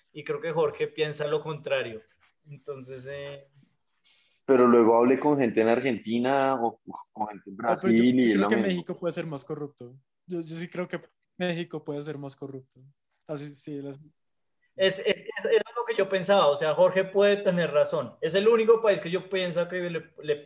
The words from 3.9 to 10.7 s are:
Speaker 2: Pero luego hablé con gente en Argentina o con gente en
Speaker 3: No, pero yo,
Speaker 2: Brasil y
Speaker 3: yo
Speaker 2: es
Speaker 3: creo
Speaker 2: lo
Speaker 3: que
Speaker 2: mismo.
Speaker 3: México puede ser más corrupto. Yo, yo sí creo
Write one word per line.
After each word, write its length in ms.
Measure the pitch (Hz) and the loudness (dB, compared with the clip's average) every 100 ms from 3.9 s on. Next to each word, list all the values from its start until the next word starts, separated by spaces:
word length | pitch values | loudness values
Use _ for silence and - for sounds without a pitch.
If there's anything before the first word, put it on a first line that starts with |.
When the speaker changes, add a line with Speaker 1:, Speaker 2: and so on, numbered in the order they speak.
| _ _ _ _ _ - | _ _ _ _ _ 4
Speaker 2:
Pero 220 | 131 123 | 6 8
luego 300 | 120 110 117 | 8 8 6
hablé 220 | 123 131 | 4 4
con 180 | 147 143 | 2 2
gente 240 | 120 110 | 2 2
en 60 | 110 | 2
Argentina 880 | 120 131 110 110 117 127 139 135 131 | 2 0 -4 -4 -2 0 0 0 0
o 240 | 113 104 - - - | -2 -6 -14 -18 -16
con 160 | - 107 | -10 -10
gente 220 | 104 101 | -10 -16
en 60 | 98 | -8
Speaker 3:
No, 200 | 117 113 | -4 -2
pero 140 | - | 2
yo, 100 | 113 | 4
Speaker 2:
Brasil 160 | 254 254 | 4 4
y 60 | 240 | 4
Speaker 3:
yo 60 | |
Speaker 2:
es 60 | 202 | 2
Speaker 3:
creo 40 | |
Speaker 2:
lo 40 | 202 | 2
Speaker 3:
que 60 | 220 | 0
Speaker 2:
mismo. 140 | 208 | 0
Speaker 3:
México 280 | 180 165 180 | -4 -6 -8
puede 120 | 170 | -6
ser 120 | - 165 | -6 -8
más 180 | 139 - | -10 -10
corrupto. 500 | 147 147 - 123 131 _ _ - | -10 -12 -14 -20 -20 _ _ -12
Yo, 120 | 175 | -10
yo 40 | 160 165 | -8 -10
sí 120 | |
creo 180 | 175 | -8